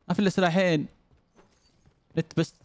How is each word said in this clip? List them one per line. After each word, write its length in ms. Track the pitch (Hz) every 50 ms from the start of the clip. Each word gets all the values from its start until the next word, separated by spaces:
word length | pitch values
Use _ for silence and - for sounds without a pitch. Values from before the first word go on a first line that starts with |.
| _ -
ما 60 | 180
في 60 | -
إلا 100 | 208 185
سلاحين. 560 | - - 185 175 160 190 190 180 165 151 - - _ _ _ _ _ _ _ _ _ _ - _ _ _ _ _ _ _ _ _ _ _ _ _ -
ريت 160 | 160 156 - -
بس 160 | - 165 - - _